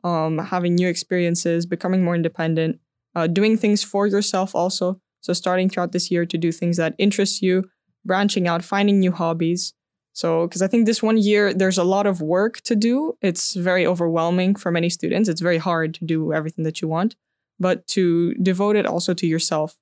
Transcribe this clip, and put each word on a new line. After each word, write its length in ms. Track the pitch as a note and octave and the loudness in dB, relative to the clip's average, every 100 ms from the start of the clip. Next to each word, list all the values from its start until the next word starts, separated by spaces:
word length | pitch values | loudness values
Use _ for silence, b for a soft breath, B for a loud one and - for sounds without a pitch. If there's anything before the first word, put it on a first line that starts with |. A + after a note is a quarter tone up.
um, 340 | F3 E3+ D#3+ D#3+ | -2 0 0 -2
having 360 | F3+ F3+ F3 | -2 -2 0
new 120 | F3 F3+ | 2 0
experiences, 760 | E3+ - F3+ F3 E3+ F3 E3+ | -2 -4 -2 0 0 0 -2
becoming 400 | F3 F3 F#3 F#3+ | -2 -4 -2 0
more 100 | F3 | 0
independent, 640 | E3+ E3 - E3 D#3+ D#3+ - _ _ _ | 0 -2 -2 -2 0 0 -4 _ _ _
uh, 120 | F3 E3 | -2 0
doing 300 | F3 G#3+ A3 | 2 2 2
things 260 | G#3 G#3 | 2 0
for 240 | - G3+ G3+ | 0 0 2
yourself 480 | G3+ G3+ F#3+ F#3+ | 0 0 -2 -2
also. 460 | - F3+ - F3+ F#3 _ _ | 0 0 0 -2 -4 _ _
So 120 | - | -6
starting 380 | F3+ - F3+ F#3 | -2 0 0 0
throughout 220 | F#3 F3 | 0 -4
this 180 | F3+ - | -4 -2
year 160 | F3 E3+ | -2 -2
to 120 | E3+ | -2
do 140 | E3+ | -2
things 240 | E3 F3 E3+ | -2 -2 0
that 180 | D#3+ - | -2 0
interest 440 | G3+ G3+ G3 - | 0 2 -2 0
you, 280 | F#3+ F#3 F#3 _ _ _ | 0 0 -2 _ _ _
branching 420 | F#3 F#3+ G3+ F#3+ F3 | -2 0 0 0 0
out, 160 | E3+ | -2
finding 380 | - G3 G3+ G3+ | -2 0 2 4
new 120 | F#3 | 2
hobbies. 600 | F3 E3 E3 E3 F3+ - _ _ _ _ | 0 -2 0 -2 -2 -4 _ _ _ _
So, 340 | - E3 E3 E3+ | -4 0 0 0
'cause 140 | F3 | -2
I 60 | F#3+ | 0
think 200 | A#3 A3 | 2 2
this 160 | A3+ | 2
one 140 | A3 A3 | 2 2
year, 380 | G#3 G#3 G3+ | 4 4 2
there's 240 | F#3+ F#3+ F#3 | 2 2 2
a 60 | |
lot 220 | F3 G3 G#3 | 2 2 2
of 140 | F3 | 0
work 400 | D#3 F3+ A3 - | 0 0 0 -4
to 140 | - A3 | -2 0
do. 400 | A3+ C4 D#4+ - | 2 0 -2 -2
It's 320 | F#3+ E3+ - | -2 0 -2
very 320 | F#3+ F3+ F3+ F3 | -2 0 2 2
overwhelming 680 | F3 E3+ E3 E3 F3+ F#3 | 0 0 0 2 2 2
for 160 | G3+ F3+ | 0 -2
many 200 | E3+ E3+ | 0 0
students. 380 | - E3+ F3 G#3 | -2 -2 0 0
It's 120 | D#3+ | 0
very 180 | E3+ E3 | 0 0
hard 360 | F3+ E3 D#3+ | 0 -2 -2
to 100 | E3 | -6
do 280 | D#3+ D#3+ D#3 | -4 -2 -2
everything 320 | D#3 D#3 E3 | -4 -4 -4
that 180 | D#3+ D#3+ | -4 -4
you 60 | D#3+ | -4
want, 280 | D#3+ G#3+ - _ _ _ _ | -2 -2 -4 _ _ _ _
but 280 | F#3 F3+ - | -2 -2 -2
to 460 | - F3+ E3+ F3 | 0 2 2 0
devote 400 | - F#3 F3+ G3+ | 0 0 2 2
it 120 | G#3+ - | 2 0
also 280 | E3+ E3+ | 0 -2
to 120 | F3 E3 | 0 0
yourself 520 | D#3+ - D#3 D#3 - | 0 0 -2 -4 -8